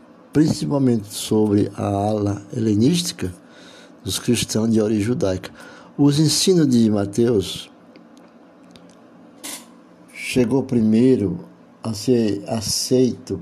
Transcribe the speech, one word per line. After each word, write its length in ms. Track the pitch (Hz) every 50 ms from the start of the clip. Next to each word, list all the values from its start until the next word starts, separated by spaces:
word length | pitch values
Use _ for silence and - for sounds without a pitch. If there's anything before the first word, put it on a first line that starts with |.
| - - - - - - -
principalmente 800 | 147 165 147 - - 156 147 147 139 135 127 120 110 101 104 -
sobre 580 | - - - 110 107 107 104 101 104 101 101 104
a 100 | 107 104
ala 560 | 104 101 98 101 107 107 107 101 101 101 101 - -
helenística 800 | - 120 110 113 104 104 117 151 175 175 - - - - 95 92 - - - - - - - - - - - - - - -
dos 160 | 101 - -
cristãos 520 | - 123 120 - - - - 110 110 117
de 80 | 110 110
origem 220 | 107 107 113 104
judaica. 500 | 98 117 123 87 98 95 92 90 - - - - - - - - - - -
Os 220 | - 139 143 143 151
ensinos 480 | 156 147 - - - 196 185 170 151
de 200 | 131 123 117 113 107
Mateus 800 | 107 101 101 101 101 120 117 120 120 98 90 - - - - - - - - - - - - - - - - - - - - - - - - - - - - - - - - - - - - - - - - - - - - - - - - - - - - - -
chegou 480 | - - - - 131 120 107 131 139
primeiro 800 | 127 - 127 120 110 110 110 113 127 131 127 104 101 92 85 - - - - - - - - _
a 100 | - 113
ser 560 | 110 104 - 131 123 117 113 104 98 101 -
aceito 920 | - 117 110 104 - - - - - 131 127 131 117 104 - - - 98 90